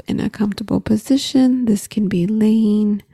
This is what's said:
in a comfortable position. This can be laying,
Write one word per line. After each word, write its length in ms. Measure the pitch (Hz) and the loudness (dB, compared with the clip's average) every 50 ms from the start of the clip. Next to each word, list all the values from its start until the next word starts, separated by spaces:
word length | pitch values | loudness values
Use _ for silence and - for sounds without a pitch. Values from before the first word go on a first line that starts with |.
| - - | -6 -6
in 120 | - - | -4 -2
a 100 | - 214 | -2 -4
comfortable 500 | - - 214 208 196 - 214 196 - 196 | -2 -2 -4 -4 -2 -6 -6 -4 -4 -4
position. 840 | - - 220 214 - - 262 277 - - - 262 262 254 254 254 247 | 0 0 -2 -2 0 0 0 0 0 0 0 2 2 2 2 0 0
This 220 | 220 208 202 - - | 0 0 -2 -2 -6
can 200 | - - 214 185 | -4 -4 -2 0
be 180 | 202 180 170 | 0 0 0
laying, 800 | 190 220 220 214 214 220 226 220 208 208 214 214 208 208 202 - _ | 0 0 2 2 4 4 4 4 2 2 2 2 0 0 -2 -4 _